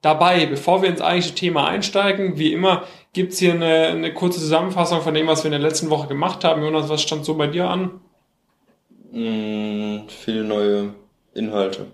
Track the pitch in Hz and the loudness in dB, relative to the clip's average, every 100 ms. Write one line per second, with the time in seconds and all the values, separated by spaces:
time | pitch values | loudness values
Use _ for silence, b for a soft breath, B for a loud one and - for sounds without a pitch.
0 | 151 151 175 180 151 143 - 190 190 175 | 4 4 4 4 2 -2 2 2 2 0
1 | 165 180 175 - 180 160 151 190 196 196 | 0 0 -2 -2 -2 0 0 -2 -2 0
2 | 202 196 190 151 156 160 185 180 B B | 0 0 -2 0 0 2 2 2 B B
3 | B - 185 - 180 170 165 160 160 165 | B -4 -4 2 2 2 2 4 4 0
4 | 165 - 180 175 156 160 185 185 165 170 | -4 -2 -2 -2 2 2 2 0 0 0
5 | 165 156 160 156 156 147 151 151 160 151 | 0 0 2 2 0 0 0 0 0 0
6 | 139 139 175 185 170 156 151 156 147 151 | -2 -2 -2 0 2 2 0 -2 -2 -2
7 | - 156 147 160 147 165 185 180 185 - | -2 -4 -4 -2 0 0 -2 -2 -4 -8
8 | _ _ _ _ _ _ _ _ _ _ | _ _ _ _ _ _ _ _ _ _
9 | - 240 226 214 214 107 107 104 104 107 | -14 -6 -4 -2 -2 -4 -4 -4 -4 -6
10 | 107 - - 110 107 107 104 101 101 - | -10 -12 -6 -4 -2 0 2 2 -2 -10
11 | _ _ _ - 110 104 95 95 101 | _ _ _ -8 -4 -2 -2 -4 -12